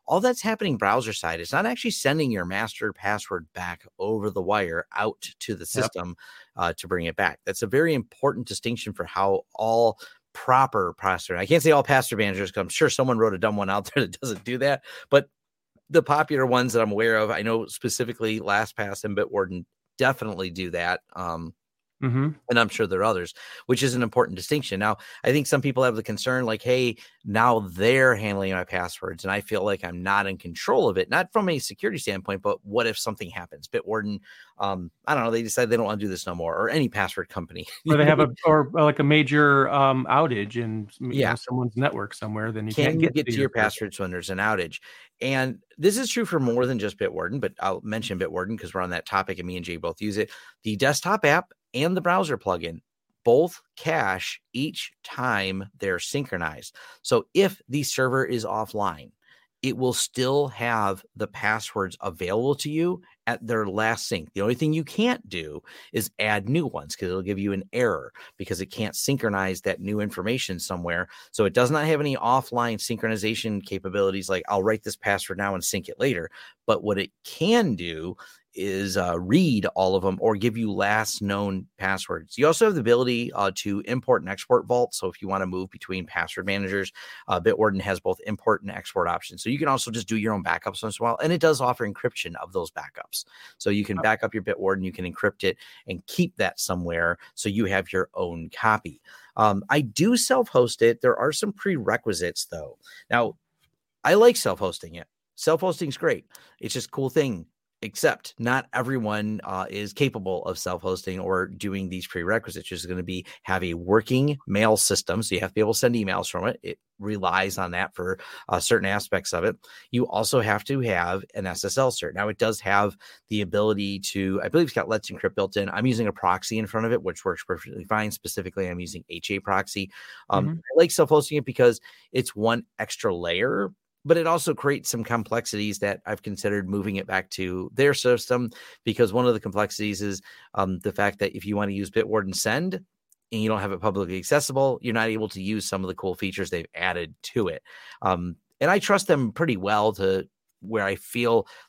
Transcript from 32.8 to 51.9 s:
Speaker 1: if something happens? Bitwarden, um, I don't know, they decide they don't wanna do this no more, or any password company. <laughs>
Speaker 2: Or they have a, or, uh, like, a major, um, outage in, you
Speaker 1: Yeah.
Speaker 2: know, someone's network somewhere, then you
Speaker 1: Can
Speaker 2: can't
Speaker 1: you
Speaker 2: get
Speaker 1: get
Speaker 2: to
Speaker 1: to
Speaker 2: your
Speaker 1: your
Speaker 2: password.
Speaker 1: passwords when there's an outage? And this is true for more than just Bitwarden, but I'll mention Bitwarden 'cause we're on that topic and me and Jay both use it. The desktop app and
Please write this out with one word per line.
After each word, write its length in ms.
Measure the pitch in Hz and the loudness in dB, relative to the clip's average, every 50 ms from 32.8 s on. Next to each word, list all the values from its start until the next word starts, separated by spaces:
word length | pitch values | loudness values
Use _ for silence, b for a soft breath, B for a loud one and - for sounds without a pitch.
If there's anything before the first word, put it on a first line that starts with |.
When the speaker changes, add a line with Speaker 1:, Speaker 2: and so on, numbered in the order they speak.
| 117 117 | 0 0
Speaker 1:
if 100 | 107 - | -2 -4
something 300 | - 113 104 - 101 87 | -4 -6 -6 -6 -8 -12
happens? 360 | 85 92 87 - - 73 71 - | -10 -12 -12 -12 -14 -18 -10 -6
Bitwarden, 500 | - 113 - 95 107 110 104 104 104 98 B B B B B B B - | -6 -4 -4 -2 -2 -2 -2 -2 -6 -8 B B B B B B B -4
um, 320 | 101 98 98 92 87 87 - _ _ 117 | -2 -2 -2 -4 -6 -10 -14 _ _ 0
I 80 | 117 | 0
don't 80 | 120 117 | 2 2
know, 60 | 117 | 2
they 120 | 113 113 117 | 0 0 -2
decide 260 | 110 - - 123 110 | 0 0 0 2 4
they 80 | 117 113 | 4 2
don't 80 | 113 101 | 2 0
wanna 100 | 107 101 | -2 -2
do 80 | 104 101 | -2 -4
this 180 | 92 87 - 92 | -4 -4 -6 -6
no 80 | 90 | -6
more, 200 | 87 85 82 82 - | -4 -4 -2 -2 0
or 120 | 104 110 | 0 2
any 200 | 120 160 139 113 | 2 2 2 2
password 400 | - 107 98 90 - - 87 - | 2 0 0 0 -2 -6 -8 -6
company. 380 | - 98 85 - 85 87 90 - - - - | -8 -8 -8 -8 -10 -12 -12 -12 -14 -6 0
<laughs> 0 | 160 | 4
Speaker 2:
Or 80 | 156 147 | 6 6
they 80 | 147 | 8
have 140 | 147 156 139 | 8 8 6
a, 80 | 151 131 123 - - | 6 4 2 2 4
or, 260 | 165 156 156 143 139 190 170 | 6 6 6 6 4 2 4
uh, 40 | 151 | 4
like, 140 | 151 147 - | 4 6 4
a 40 | 147 | 4
major, 640 | 143 151 151 143 127 147 151 151 143 143 139 131 - | 6 6 6 4 4 4 6 6 6 6 6 4 4
um, 360 | - 143 135 135 131 131 123 76 | 4 4 4 4 4 2 2 2
outage 460 | 107 139 165 156 123 104 101 104 113 | 4 4 4 4 2 -2 -2 -4 -4
in, 340 | 120 120 110 110 110 104 101 - - | -4 -4 -4 -4 -6 -6 -8 -10 -10
you 80 | 131 123 | -8 -4
Speaker 1:
Yeah. 160 | 123 139 131 95 | 0 0 2 2
Speaker 2:
know, 80 | - | 0
someone's 400 | 120 - - 127 127 123 120 104 | -2 -4 -4 -2 -2 -2 -2 0
network 380 | 117 135 143 - 113 101 104 - | 0 0 0 0 -2 -6 -8 -8
somewhere, 380 | - 113 107 107 107 107 113 | -8 -8 -6 -4 -4 -4 -4
then 140 | 110 110 107 110 | -4 -6 -6 -4
you 80 | 110 | 0
Speaker 1:
Can 0 | |
Speaker 2:
can't 240 | - 143 131 160 160 | 2 2 2 2 2
Speaker 1:
you 100 | 160 151 | 2 2
Speaker 2:
get 40 | 120 | 2
Speaker 1:
get 140 | 151 143 123 | 0 -2 0
Speaker 2:
to 40 | |
Speaker 1:
to 80 | 117 120 | 0 0
Speaker 2:
your 20 | |
Speaker 1:
your 80 | 135 131 | 0 0
Speaker 2:
password. 400 | - 117 107 107 - - 110 101 | 2 2 0 0 0 -2 -6 -8
Speaker 1:
passwords 100 | - - | -6 -6
when 120 | 98 92 | -6 -6
there's 180 | 90 90 85 92 | -6 -6 -6 -6
an 80 | 95 92 | -2 0
outage? 400 | 101 107 110 95 87 78 - B B B B B B B _ - | 0 2 2 0 -2 -4 -6 B B B B B B B _ -6
And 380 | - 131 135 135 131 131 120 - _ _ _ - | -4 -2 0 0 0 -2 -4 -8 _ _ _ 0
this 200 | 151 196 202 240 | 2 2 2 2
is 120 | 269 220 | 0 -2
true 160 | - 240 226 | -2 -2 0
for 140 | - 175 160 | 0 0 2
more 260 | 131 120 117 123 127 | 2 2 2 2 2
than 140 | 123 131 113 | 2 0 0
just 180 | 101 104 - - | -2 -4 -2 -2
Bitwarden, 420 | - 92 - 82 85 87 120 143 | -2 -2 -2 -2 -4 -4 -2 -2
but 120 | 117 92 - - | -4 -4 -4 -2
I'll 220 | - 98 131 - | -2 -2 -2 -2
mention 380 | - 107 107 110 107 - 104 87 | -4 -6 -6 -4 -4 -4 -4 -2
Bitwarden 380 | 95 80 80 90 92 98 113 107 | -2 -2 -2 -4 -4 -4 -6 -8
'cause 140 | - 85 - | -8 -6 -4
we're 80 | 95 | -4
on 80 | 92 90 | -4 -2
that 140 | 87 85 - | -4 -6 -4
topic 320 | - - 98 95 - 92 92 | -2 0 0 0 0 -4 -6
and 80 | 90 87 | -6 -6
me 100 | 90 90 | -8 -8
and 80 | 85 | -6
Jay 120 | 87 85 82 | -8 -8 -6
both 240 | 82 85 80 - | -6 -6 -6 -4
use 160 | 104 107 98 107 | -4 -4 -2 -2
it. 140 | - B B B B B B _ - | -2 B B B B B B _ -6
The 120 | 110 107 98 | -6 -2 2
desktop 480 | 131 135 147 - - 175 202 214 - | 2 2 2 2 0 0 0 2 4
app 280 | 147 147 170 180 - _ _ _ _ - | 4 4 4 2 -2 _ _ _ _ -4
and 220 | 123 143 170 | -2 -2 0